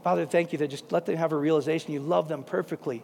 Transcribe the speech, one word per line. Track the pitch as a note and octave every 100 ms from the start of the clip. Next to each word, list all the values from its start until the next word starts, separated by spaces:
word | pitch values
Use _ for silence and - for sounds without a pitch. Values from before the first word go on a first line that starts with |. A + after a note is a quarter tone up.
Father, | F3 F3+
thank | E3 F3 E3
you | D3+
that | D3
just | C#3 -
let | F3
them | F3 E3
have | D#3+
a | D3+
realization | D3 D#3 D3 D#3+ -
you | C#3+
love | C#3+ F3 D#3
them | D3+
perfectly. | C3 F3+ E3+ D#3 - A#2